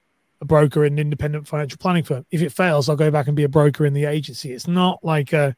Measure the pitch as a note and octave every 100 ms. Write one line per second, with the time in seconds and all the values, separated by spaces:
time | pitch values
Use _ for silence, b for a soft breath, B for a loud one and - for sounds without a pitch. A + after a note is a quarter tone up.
0 | _ _ _ _ C#3+ D#3 D3 D3+ D3 D3
1 | D3+ D3 D3+ D3+ C#3+ D3+ C#3+ - F#3+ F3
2 | - C3 - D#3+ D#3+ - F#3 D3 C3+ D3
3 | D#3 D3 C3+ D3 C#3+ D3+ D3 C3+ D3 C#3+
4 | D3 D3+ C#3 A#2+ C#3+ B2 F3 F3+ F3+ F3+
5 | D#3+ D#3 C3+ D#3 C#3+